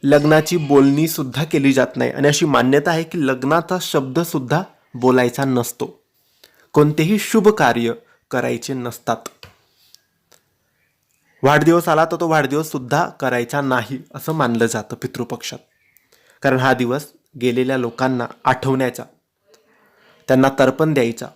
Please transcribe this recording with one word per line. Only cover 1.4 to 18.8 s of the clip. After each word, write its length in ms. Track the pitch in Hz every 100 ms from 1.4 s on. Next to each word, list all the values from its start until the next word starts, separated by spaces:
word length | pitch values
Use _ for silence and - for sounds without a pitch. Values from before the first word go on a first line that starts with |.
केली 280 | 156 160 139
जात 240 | 135 127 -
नाही 140 | 123
आणि 180 | 127 139
अशी 180 | 147 165
मान्यता 440 | 131 123 139 147
आहे 120 | 160
की 240 | 165 180 135
लग्नाचा 500 | 131 131 160 165 185
शब्द 380 | 165 151 135 131
सुद्धा 420 | 170 160 123 151 190 _ _
बोलायचा 500 | 127 127 127 123 123
नसतो. 420 | 139 123 117 - - - _ _ _ _ _ _ _
कोणतेही 440 | - 151 151 160 208
शुभ 300 | - 226 202
कार्य 440 | 214 139 117 117 117 _ _ _
करायचे 440 | 131 123 120 -
नसतात. 540 | 135 120 113 - 113 - _ - _ _ _ _ _ _ _ _ _ _ _ _ _ _ _ _ _ _ _
वाढदिवस 460 | 135 151 156 170 170
आला 160 | 156
तर 120 | 165 175
तो 80 | 170
वाढदिवस 420 | 160 135 143 156
सुद्धा 340 | 147 127 143 175
करायचा 500 | - 135 123 120 143
नाही 380 | 139 127 107 135 -
असं 180 | 139 -
मानलं 340 | 160 127 117 113
जातं 300 | 110 104 -
पितृपक्षात, 640 | - - 117 - - - _ _ _ _ _ _ _ _
कारण 160 | 139 131
हा 140 | 131
दिवस 340 | 127 123 131 156 _ _ 135
गेलेल्या 380 | 123 120 127 135
लोकांना 480 | 120 117 131 127 120 -
आठवण्याचा, 600 | - 127 135 135